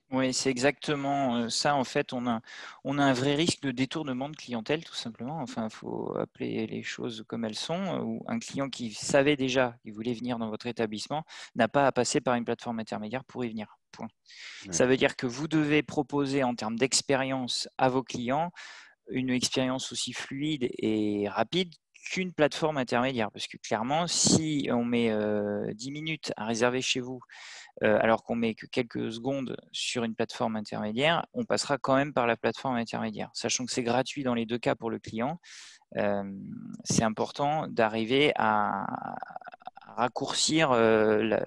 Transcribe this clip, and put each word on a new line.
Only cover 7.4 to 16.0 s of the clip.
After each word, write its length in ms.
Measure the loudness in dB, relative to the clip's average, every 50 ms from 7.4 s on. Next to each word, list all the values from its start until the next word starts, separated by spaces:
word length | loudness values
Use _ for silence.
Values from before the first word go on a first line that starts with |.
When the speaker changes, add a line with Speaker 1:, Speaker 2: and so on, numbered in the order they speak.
| -4
Speaker 1:
elles 100 | -4 -4
sont, 200 | -6 -6 -4 -4
euh, 240 | -4 -2 -2 -2 -2
où 240 | -2 -4 -4 -6 -6
un 120 | -4 -6 -6
client 300 | -6 -6 -4 -4 -4 -4
qui 240 | -4 -6 -8 -8
savait 440 | -8 -8 -2 4 4 6 6 6 4
déjà 400 | 2 2 2 4 4 2 2 0 -6
qu'il 100 | -14 -14
voulait 220 | -10 -6 -4 -4 -4
venir 240 | -2 -2 -4 -2 -2
dans 100 | -2 -4
votre 180 | -4 -6 -6
établissement 580 | -6 -2 -2 -2 -2 -2 -6 -6 -4 -6 -6 -6 -8 -14 -18 -16 -6 2
n'a 140 | 2 2 4
pas 180 | 4 4 4
à 60 | 4
passer 280 | 4 4 2 2 2 2
par 140 | 4 4 2
une 100 | 2 2
plateforme 360 | -2 -4 -4 -4 -6 -6 -6
intermédiaire 440 | -6 -6 -6 -6 -6 -6 -6 -6 -8
pour 200 | _ -8 -6 -6
y 40 | -4
venir. 300 | -4 -6 -10 -10 -14 _ _ _
Point. 160 | -14 -12 -12 -12 _ _ _ -20 -20 -18 -16 -16 -16 -14 -12
Speaker 2:
Ouais. 60 | -4
Speaker 1:
Ça 140 | 2 4 6
veut 100 | 6 6
dire 200 | 6 4 2 2
que 100 | 0 -4
vous 220 | -4 -4 -4 -4 0
devez 340 | 2 2 4 4 4 2
proposer 600 | 2 2 -2 -2